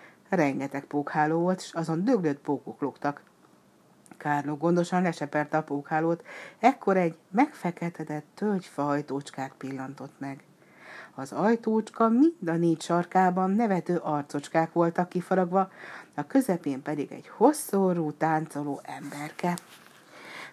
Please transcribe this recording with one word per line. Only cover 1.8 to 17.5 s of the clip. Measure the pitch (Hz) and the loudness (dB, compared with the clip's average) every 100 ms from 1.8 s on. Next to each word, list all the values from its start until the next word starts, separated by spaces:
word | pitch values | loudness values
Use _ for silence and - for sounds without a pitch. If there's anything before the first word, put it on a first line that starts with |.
| 160 165 | -2 0
döglött | 208 233 156 143 | 2 2 2 -2
pókok | - 135 - - | -2 -4 -4 -6
lógtak. | 135 - 143 143 - _ _ _ _ _ _ _ - - | -6 -4 -6 -6 -12 _ _ _ _ _ _ _ -20 -8
Carlo | 151 147 143 147 | -2 -2 -2 -2
gondosan | 165 175 175 180 | 2 2 2 2
leseperte | 180 165 143 151 147 156 | 0 -2 -2 -2 0 -2
a | |
pókhálót, | 160 143 143 156 165 170 - - - - | -2 -6 -2 0 0 -2 -6 -18 -18 2
ekkor | 240 269 - 190 | 2 2 2 2
egy | 170 - _ | 2 -2 _
megfeketedett | 202 294 - 175 170 170 - 156 151 - | 0 0 0 -6 -4 -8 -8 -8 -8 -10
tölgyfa | - 214 190 - - 147 | -6 -2 -2 -4 -4 -2
ajtócskát | 143 147 135 - - 135 - | -2 -2 -6 -8 -10 -10 -10
pillantott | 131 135 135 139 143 - | -10 -8 -10 -12 -14 -12
meg. | 139 139 - _ _ - - - - | -12 -12 -18 _ _ -20 -20 -20 -18
Az | - 139 | -12 -8
ajtócska | - 196 233 220 220 214 - 226 | 0 2 2 2 0 0 2 4
mind | 233 320 339 170 | 6 4 2 -2
a | |
négy | 165 170 156 | 2 2 2
sarkában | - 170 175 185 185 180 185 | 0 0 2 4 4 4 2
nevető | 202 226 185 160 175 | 2 2 0 0 -2
arcocskák | - 147 143 143 - 165 160 | 0 -4 -2 -6 -2 0 2
voltak | 170 170 170 180 | 2 2 2 -2
kifaragva, | 180 - 185 180 190 185 - - - - | -2 0 2 4 2 0 -4 -18 -18 -14
a | - - | -10 0
közepén | 269 262 175 143 135 | 2 4 0 -2 -6
pedig | 147 151 - | -4 -4 -4
egy | - - | -8 -10
hosszorú, | - 240 | 4 4